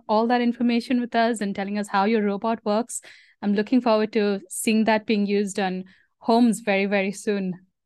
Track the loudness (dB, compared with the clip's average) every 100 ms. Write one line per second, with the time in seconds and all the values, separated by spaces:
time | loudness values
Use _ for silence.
0 | -2 0 2 2 0 0 0 0 0 -2
1 | 0 0 0 0 -4 -6 -6 -6 -2 0
2 | 2 2 0 -2 -4 -4 -2 -2 -2 -10
3 | -14 -20 _ _ -2 0 2 2 4 2
4 | 2 0 0 -2 -6 -6 0 2 2 0
5 | 0 0 2 0 -2 -4 -4 -4 -10 _
6 | _ _ 0 4 4 2 0 0 2 0
7 | -2 -4 -4 -2 -4 -8 _ _